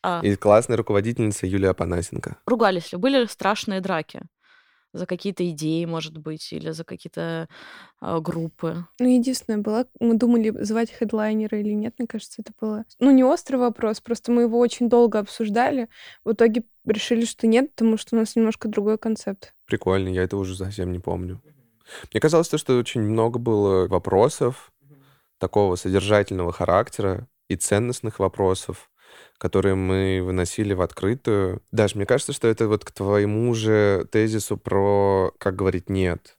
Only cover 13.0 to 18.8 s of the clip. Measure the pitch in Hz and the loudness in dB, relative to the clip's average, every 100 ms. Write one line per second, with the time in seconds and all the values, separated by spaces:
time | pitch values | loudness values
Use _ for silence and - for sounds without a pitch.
13 | 262 262 254 330 - 262 247 - 220 220 | 6 8 6 2 0 0 0 0 -4 -4
14 | - 233 - 240 240 233 240 - 240 240 | -6 -6 0 2 2 2 2 0 2 6
15 | 240 214 208 - 220 208 262 277 226 - | 6 2 -4 -6 -2 0 0 -2 -6 -12
16 | - - - 220 233 226 - _ - 214 | -20 -10 -4 4 4 4 -4 _ -2 -2
17 | - 233 233 - 226 233 277 - 226 220 | 0 0 0 0 4 4 2 0 2 2
18 | - 233 220 233 220 220 220 208 | 0 -2 0 2 0 0 -4 -2